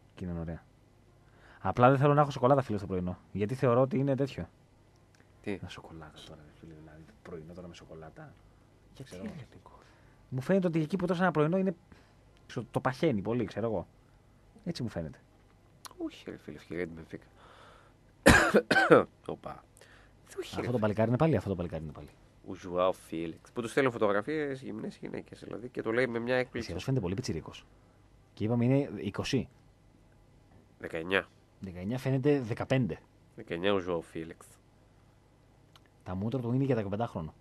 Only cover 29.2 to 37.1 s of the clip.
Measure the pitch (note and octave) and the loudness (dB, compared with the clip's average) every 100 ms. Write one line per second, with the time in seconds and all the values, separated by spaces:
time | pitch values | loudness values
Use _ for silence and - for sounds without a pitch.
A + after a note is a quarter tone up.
29.2 | F#2 C3 - - - _ - - - - | -2 -2 -2 -10 -20 _ -20 -20 -20 -20
30.2 | - - - - - _ E2+ E2+ E2+ F#2+ | -20 -20 -20 -20 -20 _ -8 -8 0 0
31.2 | E2+ - _ _ F#2+ F2 F#2+ B2+ C3+ C3+ | 0 -10 _ _ -12 -8 -6 -4 0 2
32.2 | C#3+ C#3+ A#2 A#2 - C3+ G#2+ D#2 - _ | 4 2 0 -4 0 2 2 -2 -12 _
33.2 | _ - G#2+ E2+ F#2+ G2+ F2 E2+ - E2+ | _ -20 -8 -2 2 2 0 -4 -4 -10
34.2 | E2 - - - _ _ _ _ - _ | -12 -14 -20 -20 _ _ _ _ -20 _
35.2 | _ _ _ _ _ - _ _ - F#2 | _ _ _ _ _ -20 _ _ -8 -4
36.2 | A2 C3 A#2+ B2+ C3+ A#2 G2 G2+ A#2 | -2 -2 0 0 2 2 0 -2 -4